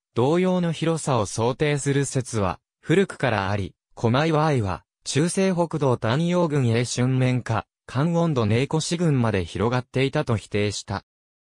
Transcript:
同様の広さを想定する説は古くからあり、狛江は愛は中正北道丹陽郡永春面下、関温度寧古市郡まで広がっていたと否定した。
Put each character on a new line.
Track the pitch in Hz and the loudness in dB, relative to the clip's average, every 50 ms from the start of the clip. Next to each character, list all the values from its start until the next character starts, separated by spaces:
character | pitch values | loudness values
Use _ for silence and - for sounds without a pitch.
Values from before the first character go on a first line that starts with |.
| _ _ - | _ _ -2
同 | - 120 135 160 180 | 0 2 2 2 2
様 | 185 185 185 180 | 2 2 2 0
の | 175 170 156 | 0 -2 -2
広 | - 160 160 165 151 - | -2 -2 -2 -2 -2 -2
さ | - 135 117 | 0 0 0
を | 104 | 0
想 | - - - 110 120 131 | -2 -2 -2 -2 -2 0
定 | - 156 147 147 143 | 0 0 0 0 0
す | - 143 135 | 0 0 0
る | 143 143 | 0 0
説 | - - 135 120 - - 110 | -2 -2 -4 -4 -2 -2 -2
は | 98 90 - - _ _ _ _ | 0 0 -2 -4 _ _ _ _
古 | - - 151 190 196 | -2 2 2 2 2
く | - - | 2 -2
か | - - 127 | -2 -2 0
ら | 110 101 98 95 | 0 0 -2 -2
あ | 104 | -2
り、 | 104 95 85 - _ _ _ - | -4 -4 -6 -10 _ _ _ -10
狛 | - - 113 117 135 156 | -2 0 0 2 2 2
江 | 165 160 | 2 2
は | 147 151 | 2 2
愛 | 160 147 127 107 | 2 0 0 0
は | 95 87 - _ _ _ _ - | -2 -4 -6 _ _ _ _ -10
中 | - - 131 156 175 | -4 0 0 0 0
正 | - 196 190 190 185 | 0 0 0 2 2
北 | 170 175 160 - 156 | 0 -2 -2 -2 0
道 | 151 135 120 | 2 2 0
丹 | - - 110 117 147 170 | 2 0 0 0 0 0
陽 | 170 175 180 175 160 | 0 2 0 0 0
郡 | 143 143 131 117 | 0 0 2 2
永 | 113 117 123 | 2 2 0
春 | 120 - - 123 | -2 -2 0 0
面 | 127 131 127 127 127 127 123 - | 2 2 2 2 2 0 0 -2
下、 | - 113 104 - _ _ _ _ | -2 -2 -2 -4 _ _ _ _
関 | - - 127 147 175 170 | -8 -4 -2 0 0 2
温 | 170 170 170 151 | 2 2 2 2
度 | 123 113 | 2 2
寧 | 101 110 117 139 | 2 2 2 0
古 | 143 - 156 | 0 -2 -2
市 | - - 175 | -2 -2 -2
郡 | 165 180 165 143 127 117 | 0 2 2 2 2 2
ま | 113 104 | 2 0
で | 95 87 | 0 -2
広 | 82 - 87 98 117 | -2 -4 -2 -2 0
が | 123 127 | 0 -2
っ | 120 | -4
て | _ - 127 135 | _ -2 -2 -2
い | 135 | 0
た | - 151 151 | 0 -2 -2
と | - 117 | 0 -2
否 | 98 - - | -2 -2 -4
定 | - 101 104 104 101 | -2 -2 -2 -2 -2
し | - - | -6 -8
た。 | - 101 98 - _ _ _ _ _ _ _ _ _ _ | -6 -8 -8 -8 _ _ _ _ _ _ _ _ _ _